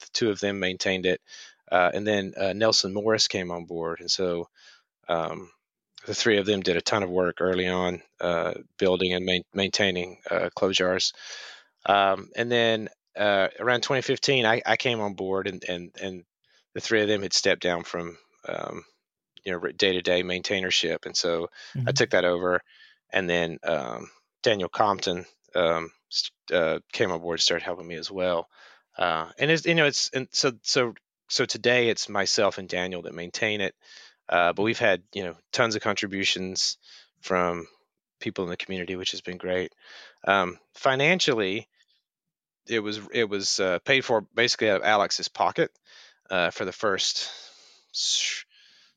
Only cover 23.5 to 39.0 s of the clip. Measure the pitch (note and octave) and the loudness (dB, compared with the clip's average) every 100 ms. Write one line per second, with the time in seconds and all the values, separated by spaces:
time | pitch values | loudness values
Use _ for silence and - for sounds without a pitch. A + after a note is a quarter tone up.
23.5 | E2 E2 D#2+ B1 A#1 - _ _ _ B2 | -4 -4 -2 -4 -8 -12 _ _ _ 0
24.5 | G#2 F2 - G#2+ F#2+ - F2 F2 _ _ | 0 0 2 2 2 -2 -4 -6 _ _
25.5 | F2+ E2+ E2 E2 - _ - - - - | 0 2 0 -4 -12 _ -6 -6 -10 -2
26.5 | F2+ D#2+ D#2+ - - G#2 E2+ E2+ E2 - | 0 2 -2 -6 -2 -2 -2 -4 -2 0
27.5 | E2+ - F2 E2+ E2 E2 F#2+ F2+ E2+ - | 0 -4 -8 -10 -10 -8 -2 0 0 -4
28.5 | _ - - _ - F2 D#2+ E2 - C#3+ | _ -20 -20 _ -2 0 0 -4 -2 0
29.5 | D#3+ E3+ E3 D3 - - C3 C3 - C#3+ | 2 2 4 4 2 -2 -4 -4 -2 -2
30.5 | A2+ - C#3 B2 G#2 _ _ - - B2 | -2 -2 0 0 -4 _ _ -6 -2 -2
31.5 | A#2 A#2+ B2 A#2 G#2 - G#2 F#2+ - G2 | 0 4 4 4 2 -2 -2 0 2 2
32.5 | F#2+ F2+ F2+ F2+ F2+ E2 E2 F2 - A2 | 0 -4 -4 -4 -4 -8 -10 -10 -4 -2
33.5 | G#2 F#2+ - - - - _ - F2 F2 | 0 -2 -6 -16 -20 -20 _ -2 2 4
34.5 | F2 G#2+ A#2 A#2 F2+ - G2+ F#2 E2+ _ | 2 0 2 2 2 -2 -8 -8 -10 _
35.5 | - A#2 G#2+ A2 G2+ G#2 G2 F#2+ F#2+ F#2 | 0 0 0 -2 -2 -2 -2 -2 -2 -4
36.5 | F#2+ - - _ - - _ - F#2 F2 | -2 -2 -4 _ -20 -20 _ -2 2 2
37.5 | F2 E2 _ _ _ _ _ A#2 G2+ F2+ | 0 -8 _ _ _ _ _ -8 -6 -6
38.5 | F2+ - F#2+ F2+ F#2 | -6 -8 -8 -6 -6